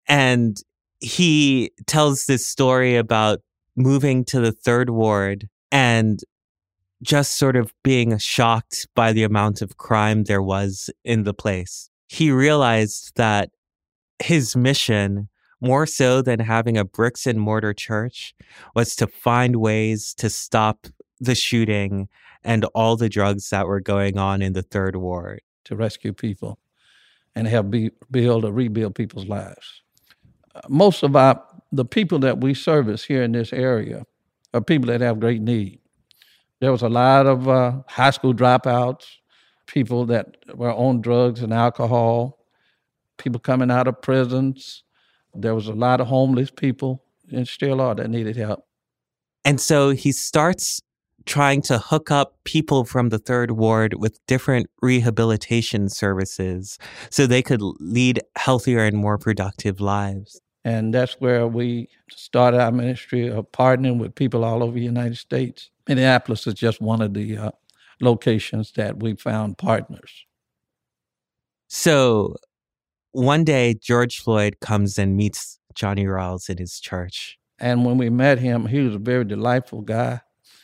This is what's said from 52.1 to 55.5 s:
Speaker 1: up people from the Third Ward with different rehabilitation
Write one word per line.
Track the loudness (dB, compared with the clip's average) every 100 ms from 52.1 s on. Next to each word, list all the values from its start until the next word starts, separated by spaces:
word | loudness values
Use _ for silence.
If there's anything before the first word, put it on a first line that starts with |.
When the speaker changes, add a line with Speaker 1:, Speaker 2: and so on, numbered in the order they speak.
Speaker 1:
up | 0 0 _
people | -4 -2 2 0
from | 0 0 0
the | -2
Third | -2 -2 -2
Ward | 0 2 2 0
with | -2 -4 -4 -2
different | -2 0 -2 -2 _
rehabilitation | 0 2 2 2 2 0 0